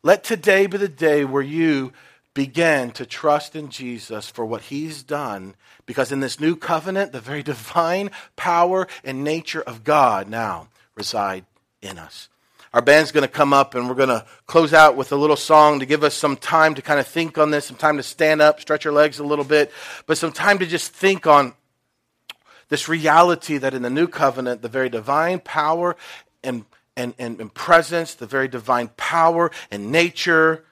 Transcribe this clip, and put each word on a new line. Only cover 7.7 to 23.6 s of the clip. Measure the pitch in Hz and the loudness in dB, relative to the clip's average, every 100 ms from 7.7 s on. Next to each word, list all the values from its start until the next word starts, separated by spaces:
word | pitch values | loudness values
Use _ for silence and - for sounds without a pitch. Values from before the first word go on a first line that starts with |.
| 175 165 185 202 - - | -2 0 -2 -6 -12 -20
power | - 180 170 175 185 185 - | -10 -2 2 2 0 -4 -10
and | 135 131 | -12 -8
nature | 147 160 160 160 | -4 -6 -6 -10
of | - 117 | -10 -10
God | 110 151 131 101 98 | 0 4 4 2 -4
now | 113 110 85 80 _ _ - | -6 -6 -8 -12 _ _ -14
reside | 104 113 98 95 92 _ _ _ | -8 -4 -4 -6 -14 _ _ _
in | 98 90 | -18 -18
us. | 80 - - _ _ _ _ 120 | -20 -20 -20 _ _ _ _ 0
Our | |
band's | 123 151 156 | 4 4 4
gonna | 151 135 | 0 -2
come | - 143 | 0 2
up | 139 135 | 4 2
and | 127 123 | -2 -6
we're | |
gonna | 127 131 113 - _ - | -2 0 0 -4 _ 0
close | 165 160 | 2 6
out | 160 156 131 | 8 8 6
with | 131 | -2
a | 143 | 0
little | 151 | 2
song | 147 - 156 151 143 | 2 4 6 6 4
to | 131 | -2
give | 151 | 0
us | 147 | 0
some | - 147 135 | 0 -4 -4
time | - 165 156 | -2 2 2
to | 139 | 0
kinda | - 147 | -2 -2
think | 131 170 165 151 | -2 -4 -6 0
on | 151 | 0
this, | 147 | 0
some | - 127 | -6 -2
time | 156 147 | 0 0
to | |
stand | 131 - 156 156 | -6 -2 0 6
up, | 151 151 | 4 4
stretch | - 151 | -4 -4
your | 156 | 0
legs | 147 151 139 | 2 2 0
a | |
little | 147 147 139 | -6 -4 0
bit, | 151 147 - - - | 0 0 -4 -18 -18
but | - 156 | -6 -4
some | 165 | -4
time | - 202 202 | -2 0 0
to | 180 | 0
just | 165 - | -4 -8
think | - 190 190 165 | -2 0 0 4
on | 143 131 - _ _ _ _ _ _ _ - _ _ _ | 4 4 -6 _ _ _ _ _ _ _ -20 _ _ _
this | 147 - | -6 -2
reality | 165 156 156 175 165 - | -2 4 6 6 4 -2
that | 147 | -4